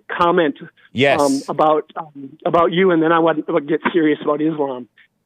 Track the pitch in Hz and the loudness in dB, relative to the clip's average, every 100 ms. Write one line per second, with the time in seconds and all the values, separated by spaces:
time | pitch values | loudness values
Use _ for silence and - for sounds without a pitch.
0 | - - 175 175 156 - 165 _ _ - | -10 -2 0 2 0 -2 -12 _ _ 0
1 | 139 139 143 135 - 156 151 151 - - | 2 4 2 0 -2 0 2 2 -2 -10
2 | 160 143 139 156 175 165 170 165 190 165 | -16 -16 -18 -10 -2 2 2 2 2 2
3 | 160 165 165 156 175 175 143 156 - 180 | 2 2 2 0 -2 -4 -2 -4 -2 0
4 | 156 147 147 147 156 156 139 127 123 _ | 0 0 -2 -2 -2 -4 -6 -8 -14 _
5 | _ _ | _ _